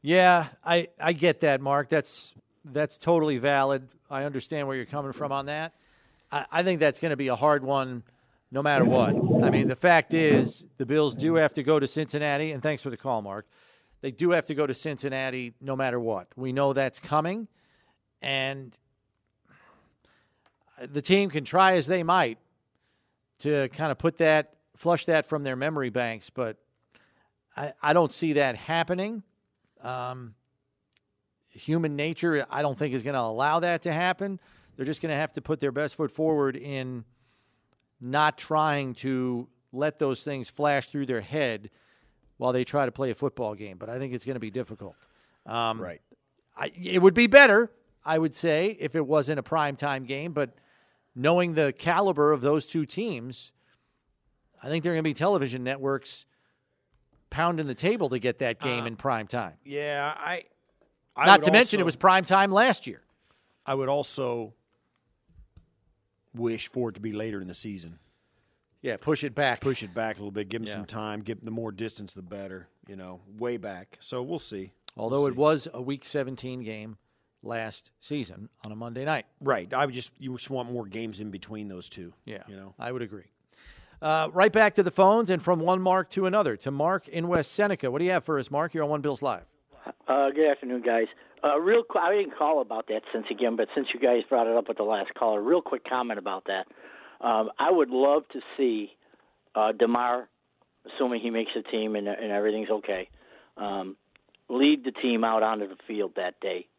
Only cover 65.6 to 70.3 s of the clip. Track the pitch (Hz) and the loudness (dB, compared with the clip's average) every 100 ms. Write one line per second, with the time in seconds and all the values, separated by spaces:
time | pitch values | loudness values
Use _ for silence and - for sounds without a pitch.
65.6 | _ _ _ _ _ _ _ 117 117 113 | _ _ _ _ _ _ _ -6 -4 -4
66.6 | - 127 117 98 110 104 113 101 92 87 | -6 -6 -6 -6 -8 -6 -6 -8 -10 -10
67.6 | 113 98 82 85 _ _ _ _ _ _ | -10 -12 -14 -20 _ _ _ _ _ _
68.6 | _ _ 135 107 - 151 143 117 139 117 | _ _ -8 -6 -2 -2 -2 -2 0 0
69.6 | 139 127 101 90 110 104 104 | -4 -4 -8 -6 -6 -6 -10